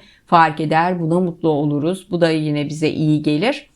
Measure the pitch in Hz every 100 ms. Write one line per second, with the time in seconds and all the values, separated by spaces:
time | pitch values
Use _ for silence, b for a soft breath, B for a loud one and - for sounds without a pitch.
0 | B B B 170 160 156 156 160 175 180
1 | 160 175 180 170 160 147 147 147 160 190
2 | - 175 165 160 151 147 147 156 156 -
3 | 156 151 151 147 220 - -